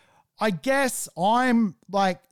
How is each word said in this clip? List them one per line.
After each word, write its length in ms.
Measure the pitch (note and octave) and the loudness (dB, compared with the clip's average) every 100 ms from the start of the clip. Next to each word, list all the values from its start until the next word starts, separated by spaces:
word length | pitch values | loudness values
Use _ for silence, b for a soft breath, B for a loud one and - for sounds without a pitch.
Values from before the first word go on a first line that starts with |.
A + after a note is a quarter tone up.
| B B _ - | B B _ -6
I 100 | A3 | -4
guess 580 | E3+ - C4+ C4+ - - - | -2 0 0 0 -2 -8 -4
I'm, 600 | F#3+ A#3 B3+ A#3 G#3+ - - | 0 2 2 2 0 -4 -6
like, 300 | G3 F#3+ F3+ _ | 0 0 -2 _